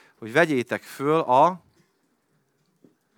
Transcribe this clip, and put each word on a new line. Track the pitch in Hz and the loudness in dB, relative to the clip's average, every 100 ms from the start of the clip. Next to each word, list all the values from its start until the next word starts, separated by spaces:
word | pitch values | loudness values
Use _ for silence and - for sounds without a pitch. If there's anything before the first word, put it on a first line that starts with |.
| _ _ | _ _
hogy | 110 | -4
vegyétek | 127 170 135 117 107 | 0 2 0 -2 -6
föl | - - 139 160 | -8 -6 -2 0
a | 143 127 160 185 _ _ _ _ _ _ _ _ _ _ _ _ _ _ _ | 2 4 2 0 _ _ _ _ _ _ _ _ _ _ _ _ _ _ _